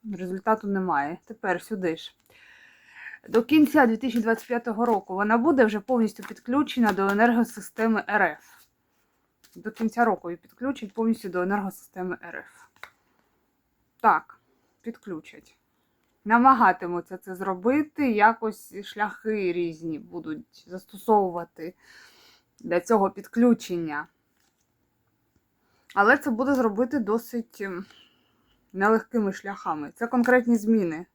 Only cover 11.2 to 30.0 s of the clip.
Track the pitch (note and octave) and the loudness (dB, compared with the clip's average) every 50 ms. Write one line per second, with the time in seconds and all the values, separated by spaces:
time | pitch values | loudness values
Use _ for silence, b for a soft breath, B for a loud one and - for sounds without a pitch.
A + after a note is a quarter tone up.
11.2 | - F#3+ F3 F3+ F3+ F#3 G3+ G#3 G3 G3 F#3 - - - _ F#3+ F3+ F#3 F3 - | -4 -6 -4 -2 0 0 0 -2 -2 -4 -10 -12 -20 -18 _ -10 -8 -8 -8 -10
12.2 | - F3 - - - - _ - - _ _ _ - - _ _ _ _ _ _ | -12 -16 -16 -16 -16 -18 _ -20 -20 _ _ _ -20 -20 _ _ _ _ _ _
13.2 | _ _ _ _ _ _ _ _ _ _ _ _ _ _ _ _ - A3 F3+ D#3 | _ _ _ _ _ _ _ _ _ _ _ _ _ _ _ _ 2 2 2 2
14.2 | - _ - _ _ _ _ _ _ _ _ _ _ A#3 A#3 - _ G#3 F#3 D#3 | -2 _ -20 _ _ _ _ _ _ _ _ _ _ -14 -14 -14 _ -12 -12 -12
15.2 | D#3+ - - D3+ _ _ _ _ _ _ _ _ _ _ _ _ _ _ _ _ | -14 -18 -20 -20 _ _ _ _ _ _ _ _ _ _ _ _ _ _ _ _
16.2 | _ G#3 A3 A#3+ A#3+ C4 C4+ A3+ A#3 F#3+ F3+ - F#3+ F3 F3 F3 E3+ _ F#3+ F#3 | _ 2 2 6 6 6 6 6 6 4 4 2 -4 -6 -6 -6 -8 _ -16 -16
17.2 | _ G3 F#3 F3 F#3+ F#3+ F#3 F3+ F3+ A#3 C4 D4+ D4+ D4+ _ - D4 B3+ A3 G#3 | _ -14 -10 -8 -6 -6 -6 -2 0 0 0 0 -2 -4 _ -2 -2 0 2 4
18.2 | G#3 A3 A3+ - A3+ A3 A3 - - - - F#3+ G3+ - - G#3+ G#3 G#3 - - | 4 2 2 2 -6 -8 -8 -10 -18 -18 -18 -16 -16 -16 -6 -6 -6 -6 -6 -8
19.2 | _ A3 A3 G#3+ G3 F3 E3+ F3 F3 E3+ D#3+ D#3 E3 E3 D#3 C#3+ A#2 A#2+ F3 F3 | _ -4 -4 -2 -2 -2 -2 -2 -4 -6 -8 -10 -10 -10 -10 -10 -12 -14 -14 -12
20.2 | D#3+ D#3+ D#3 D3+ - _ _ - _ - F3+ F#3 - _ - G3 - - A3 G#3 | -10 -10 -12 -12 -12 _ _ -20 _ -18 -18 -18 -18 _ -20 -12 0 2 4 4
21.2 | G3 F#3 E3+ F3 E3+ - _ - D#3+ F3 - b b b b b b b b b | 4 0 -4 -8 -10 -12 _ -16 -16 -16 -16 b b b b b b b b b
22.2 | b b b b b _ _ _ - E3 E3+ F3 F3 - A3+ G#3 G3 F#3+ G3 - | b b b b b _ _ _ -6 -2 -2 -2 2 2 2 2 2 0 -2 -8
23.2 | G3 - - A#3 A#3 B3 A#3 A3+ - - F#3 F3 E3+ D#3 D3 D3 D#3 _ _ _ | -18 -8 0 4 4 4 4 2 0 -8 -6 -6 -6 -6 -8 -10 -10 _ _ _
24.2 | _ _ _ _ _ _ _ _ _ _ _ _ _ _ _ _ _ _ _ _ | _ _ _ _ _ _ _ _ _ _ _ _ _ _ _ _ _ _ _ _
25.2 | _ _ _ _ _ _ _ _ _ _ _ _ _ _ - G3 G3+ G#3+ C4 C#4 | _ _ _ _ _ _ _ _ _ _ _ _ _ _ 2 4 6 6 6 4
26.2 | - D4 A#3 G#3+ B3+ C4 C#4+ B3+ B3 A3+ G3 G3+ B3 B3+ - C#4+ A3 G3 G#3+ A#3 | 4 -4 -2 0 0 0 2 2 2 0 2 0 -2 0 0 -4 -2 0 -2 -2
27.2 | A#3 - - A#3+ A3+ _ _ - G3+ G3 F3+ F3 G3 b b b b b b b | -2 -4 -8 -8 -8 _ _ -10 -10 -8 -8 -10 -12 b b b b b b b
28.2 | b b b b b b b _ _ _ - F#3 G3 G#3 A3 A3 A3 _ - G3 | b b b b b b b _ _ _ -4 0 2 4 4 2 0 _ -2 -2
29.2 | G#3+ G3 F#3+ - - G3 G3 - - G3 D#3+ D3+ D3 D3 - - | -2 -2 -4 -6 -10 -12 -12 -8 -6 -6 -6 -6 -6 -12 -8 -8